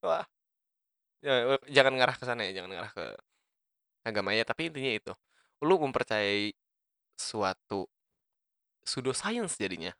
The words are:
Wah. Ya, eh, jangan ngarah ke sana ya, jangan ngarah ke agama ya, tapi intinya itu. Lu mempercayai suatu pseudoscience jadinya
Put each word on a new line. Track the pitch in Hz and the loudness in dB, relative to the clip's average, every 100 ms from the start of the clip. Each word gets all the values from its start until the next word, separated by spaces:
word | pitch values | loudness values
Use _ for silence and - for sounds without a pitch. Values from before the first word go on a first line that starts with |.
Wah. | - 80 - _ _ _ _ _ _ _ _ _ | 0 0 -2 _ _ _ _ _ _ _ _ _
Ya, | 143 131 120 135 | 0 2 4 0
eh, | - | 4
jangan | 139 135 131 | 6 6 6
ngarah | 127 127 | 2 2
ke | 127 | -6
sana | 117 98 | -4 -4
ya, | 95 | -6
jangan | 92 95 | -8 -10
ngarah | 107 | -10
ke | 101 71 50 _ _ _ _ _ _ _ _ | -8 -10 -10 _ _ _ _ _ _ _ _
agama | 113 104 95 | -4 -2 0
ya, | 110 | 0
tapi | 113 - 165 | 0 -4 -6
intinya | 147 131 | -4 -4
itu. | 107 - 95 _ _ _ _ | -4 -6 -14 _ _ _ _
Lu | 151 185 | 2 4
mempercayai | 143 123 - 107 101 101 104 - _ _ _ _ _ | 4 -2 0 0 2 0 -2 -6 _ _ _ _ _
suatu | - - 113 98 92 _ 101 - _ _ _ _ _ _ _ _ _ | -12 -8 -2 -2 -2 _ -6 -6 _ _ _ _ _ _ _ _ _
pseudoscience | - - 127 123 196 233 196 - | -8 -4 -2 -2 -2 -4 -4 -4
jadinya | 98 87 80 - | -4 -4 -8 -10